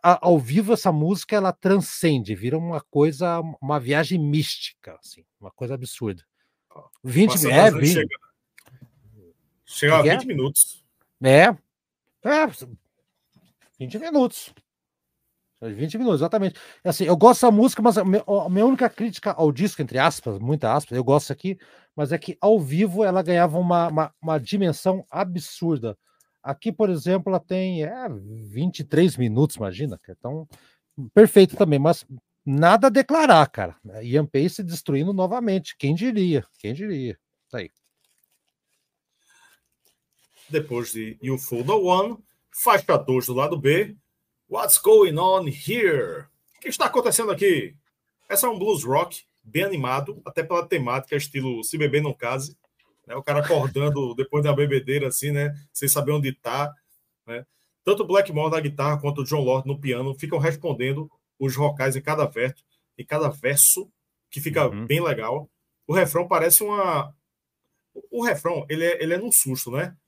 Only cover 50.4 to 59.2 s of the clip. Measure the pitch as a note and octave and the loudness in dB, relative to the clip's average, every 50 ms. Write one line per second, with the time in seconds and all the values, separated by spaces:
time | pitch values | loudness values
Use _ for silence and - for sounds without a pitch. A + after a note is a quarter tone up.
50.4 | D#3+ D#3+ F3+ F3 E3+ E3+ F#3+ D#3 C3+ A#2+ B2 C3+ C3+ _ D3 C#3+ D3 - - C#3 | -4 -2 -2 -4 -2 -2 -4 -4 -2 -4 -4 -6 -6 _ -6 -6 -6 -6 -8 -8
51.4 | C3 C3 B2 A2+ A2+ - - D#3 D3+ C#3+ C3 D3+ D3 C#3+ B2 _ A#2+ A#2+ C3 C3+ | -6 -6 -6 -6 -8 -8 -4 -2 -2 0 0 0 -2 -2 -6 _ -6 -6 -6 -6
52.4 | C3+ D#3+ - _ _ _ _ _ _ _ _ _ _ - A#2 C3+ C#3 D3+ C#3+ D3 | -8 -10 -16 _ _ _ _ _ _ _ _ _ _ -14 -14 -10 -6 -2 -2 -2
53.4 | D3 D3 E3+ D3 C3+ C3+ - C#3 C#3+ D3 D3 C#3+ C3+ A#2+ A#2 B2 C3+ - - D3+ | 0 2 0 0 0 -2 -2 -2 -2 -2 -2 -2 -4 -6 -4 -6 -6 -2 -2 0
54.4 | C#3+ D3 C#3+ C#3 D3 C#3+ C#3 C3 C3+ C3+ C#3 D3 C#3 C3 - - C3+ D3 D3 C#3+ | 0 0 2 0 0 0 0 -2 -2 -2 -4 -4 -4 -4 -6 -6 -6 -4 -4 -4
55.4 | C#3+ D3 C#3+ C#3+ - _ _ - C#3+ C3+ - D3+ C#3 C3+ D3 D3+ C#3+ C3+ C3 _ | -4 -4 -6 -10 -18 _ _ -6 -2 -2 -2 -2 0 -2 -2 -2 -2 -4 -6 _
56.4 | _ A#2 B2 C#3 D3 D3 D3 _ _ _ _ _ _ _ _ _ _ A2+ A#2 A#2+ | _ -6 -4 -4 -6 -6 -8 _ _ _ _ _ _ _ _ _ _ -16 -14 -14
57.4 | C3+ _ _ _ _ _ _ _ _ F#3 G3+ G3 - E3 F#3 G3 G3 G3 D#3 D3 | -16 _ _ _ _ _ _ _ _ -2 0 0 0 2 2 2 2 2 -2 -2
58.4 | D#3 D#3 D#3+ D#3+ D3+ D3 D3 C#3+ C#3 D3 D3 C#3+ C#3+ C#3+ C#3+ D3 | -2 0 -2 -2 -4 -4 -4 -2 -2 -2 -2 -2 -4 -4 -4 -4